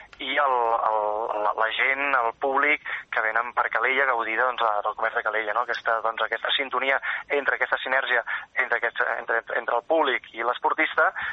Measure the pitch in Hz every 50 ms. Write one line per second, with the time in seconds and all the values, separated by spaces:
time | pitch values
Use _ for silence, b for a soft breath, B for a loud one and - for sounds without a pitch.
0 | B B - - 143 131 135 143 147 135 127 123 117 117 117 113 - 113 110 107
1 | 104 104 107 107 117 117 107 107 104 104 - - 110 110 110 117 120 131 135 135
2 | 143 143 139 127 117 113 - - - 139 135 139 143 147 143 - B B B B
3 | B - - 120 110 110 110 113 120 123 - - 117 113 - 113 113 127 131 131
4 | 139 131 123 117 113 107 110 113 123 127 120 113 117 110 104 104 104 107 104 -
5 | 113 110 - 117 110 110 107 110 110 107 104 117 123 120 117 - - 120 117 110
6 | 104 113 113 110 110 107 113 110 - 120 120 - 139 127 - 127 131 135 135 131
7 | B B B B B - 147 143 135 - 120 117 123 - 135 127 - 139 131 135
8 | 131 123 127 117 110 B B B B B - - 127 117 117 113 113 113 - -
9 | 123 - 117 123 123 - 120 113 - - - 127 117 117 120 120 - - 160 165
10 | 151 135 120 110 - - - 113 117 120 120 - - 156 - - 156 - - -
11 | 156 185 - B B B